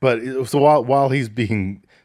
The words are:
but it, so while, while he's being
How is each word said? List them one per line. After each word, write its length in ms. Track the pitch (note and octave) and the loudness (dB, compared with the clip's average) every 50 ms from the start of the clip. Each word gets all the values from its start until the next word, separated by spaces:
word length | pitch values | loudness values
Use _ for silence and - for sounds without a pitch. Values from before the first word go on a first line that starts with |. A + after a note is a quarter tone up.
but 180 | C3+ C3 A#2 A2+ | 0 0 0 0
it, 260 | A#2+ C3 C3 C3 B2+ - | -4 -6 -6 -6 -6 -2
so 100 | - C#3+ | 0 4
while, 240 | C#3+ D3+ D3+ C#3+ A#2 | 4 4 4 4 2
while 240 | B2 C3+ C#3 C#3 C3 | 2 2 2 2 2
he's 200 | C3 C#3+ B2 A2 | 0 -2 -4 -4
being 540 | G#2 B2 A#2 G2+ A2+ G#2 F#2+ F#2+ G2+ - _ _ _ _ _ | -4 -4 -2 -2 -2 -2 -4 -4 -6 -10 _ _ _ _ _